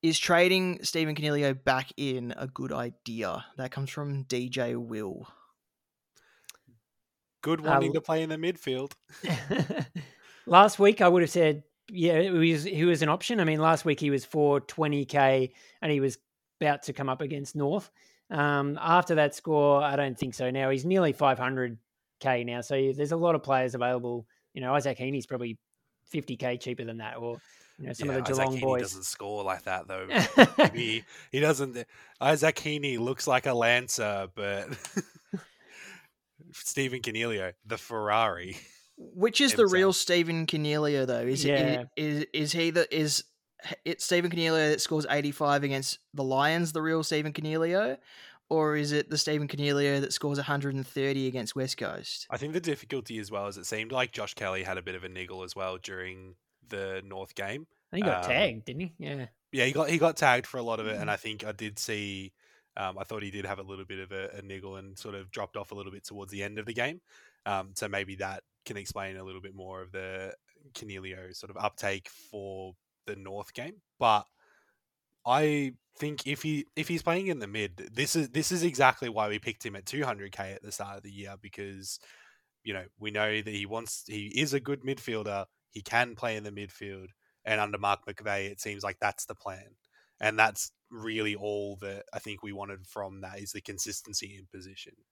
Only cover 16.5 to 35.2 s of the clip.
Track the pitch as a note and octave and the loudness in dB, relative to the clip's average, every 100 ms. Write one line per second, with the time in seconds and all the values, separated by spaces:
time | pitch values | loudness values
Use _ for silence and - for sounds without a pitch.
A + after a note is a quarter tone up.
16.5 | _ D3+ C#3+ - C#3 C#3 C3 D3 C#3+ C#3+ | _ 0 0 -2 -4 -2 -2 -4 -6 -6
17.5 | D3+ C#3 G3 - _ _ _ _ D3+ D3 | 0 2 0 -4 _ _ _ _ 2 4
18.5 | C#3+ C#3+ D3 E3 E3+ F3 D#3 D3 - - | 4 0 0 4 4 6 4 4 2 2
19.5 | D3+ C#3+ C#3+ D3 C#3 C#3 B2 C3 - B2+ | 6 8 8 6 2 0 -2 -4 0 -2
20.5 | C3 C3+ C3+ D3+ F#3+ E3+ - C#3+ B2+ B2+ | 2 2 2 2 4 4 4 4 4 0
21.5 | C3 B2 A2+ _ _ _ _ C3+ B2 A#2+ | 0 -2 -4 _ _ _ _ 0 2 0
22.5 | A#2+ A#2+ C#3 C3+ C#3 D3 E3 E3+ D#3 - | -4 0 2 2 2 0 2 4 4 4
23.5 | C3 C3 B2 A#2+ B2 A#2+ A#2+ A2+ _ _ | 2 2 0 0 0 -2 -6 -8 _ _
24.5 | - B2+ C#3+ C#3 C3 B2+ C#3 - B2+ A#2+ | -8 0 2 2 -2 -2 -4 -4 -6 -6
25.5 | A2+ _ _ _ _ _ D#3+ - B2 B2+ | -8 _ _ _ _ _ -8 -6 -4 -2
26.5 | B2 B2+ B2 A#2 A2+ A2 B2 A#2 A#2 _ | -2 -4 -6 -8 -8 -10 -8 -8 -8 _
27.5 | - - - C3 B2+ C#3+ C3 B2+ C3 C3 | -20 -20 -16 -12 -6 -2 -2 0 2 2
28.5 | C3 C3 B2+ G2 F#2+ F#2 - G2+ G#2 F#2+ | 2 2 0 0 -6 -8 -8 -6 -4 -2
29.5 | F#2 - F#2 F#2 F#2+ F#2+ B3 - - B3 | -4 -4 -6 -4 -8 0 2 4 10 10
30.5 | - C4 - A#2 A2+ - - - C3 D3+ | 10 4 4 -2 -2 -6 -20 -6 0 2
31.5 | C#3 C3+ A#2+ A#2 - - _ C3+ D#3 D#3 | 2 0 -6 -12 -18 -20 _ 2 4 4
32.5 | D#3 D#3 D3+ C#3+ A#2+ A#2 C3 - B2+ C#3 | 2 -4 -2 -2 -2 -2 -2 0 2 2
33.5 | A#2+ A#2 A#2+ B2 - G#2+ G2+ G2 G2+ G2+ | 2 4 4 2 -2 -2 -2 -6 -6 -4
34.5 | G2+ G2+ C3 - - - - | -4 -6 -10 -6 -6 -8 -16